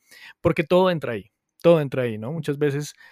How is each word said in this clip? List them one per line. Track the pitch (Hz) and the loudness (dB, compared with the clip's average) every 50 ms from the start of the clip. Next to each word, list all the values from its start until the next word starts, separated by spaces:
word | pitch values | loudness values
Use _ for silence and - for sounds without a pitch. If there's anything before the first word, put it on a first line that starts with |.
| _ _ - - - - - _ | _ _ -20 -20 -20 -20 -8 _
porque | - 170 160 - 156 | -2 -2 0 0 0
todo | - 180 180 185 185 | 2 2 4 4 2
entra | 175 147 131 123 | 0 -2 -4 -6
ahí, | 117 101 - _ _ _ _ _ _ _ | -8 -8 -10 _ _ _ _ _ _ _
todo | - 170 170 156 | 4 4 4 4
entra | 147 131 123 131 123 | 2 -2 -2 -2 -2
ahí, | 120 107 107 | -2 -4 -6
¿no? | 110 120 | -8 -8
Muchas | 165 165 143 151 143 143 | -8 -6 -6 -4 -2 0
veces | 147 147 139 147 151 - - _ - - | 0 0 0 -2 -6 -8 -12 _ -20 -20